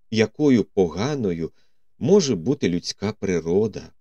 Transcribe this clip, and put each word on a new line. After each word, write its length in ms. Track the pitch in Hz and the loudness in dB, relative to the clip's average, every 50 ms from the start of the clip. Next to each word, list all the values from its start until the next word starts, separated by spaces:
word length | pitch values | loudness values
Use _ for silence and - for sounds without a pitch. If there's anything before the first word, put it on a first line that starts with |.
| _ _ | _ _
якою 540 | 110 110 113 107 - - 151 143 127 107 92 | 0 0 0 0 0 0 2 4 4 4 2
поганою 880 | - _ 101 92 82 78 90 110 147 151 139 110 95 85 82 80 76 - _ _ _ _ _ _ _ _ - | 2 _ 0 0 0 0 -2 -2 -2 -2 -2 -4 -4 -4 -4 -6 -8 -10 _ _ _ _ _ _ _ _ -6
може 360 | 95 143 196 208 160 135 113 | 0 2 4 4 4 2 -2
бути 340 | 85 78 117 147 - - 87 | -2 -2 -4 -2 0 -2 -2
людська 440 | 87 85 - - - - 98 107 | -2 -4 -6 -8 -8 -6 -6 -6
природа, 800 | 104 - 98 95 90 85 80 82 87 101 110 107 - - 76 78 - _ | -6 -6 -4 -4 -2 -2 -2 0 0 0 0 -2 -4 -10 -14 -16 -20 _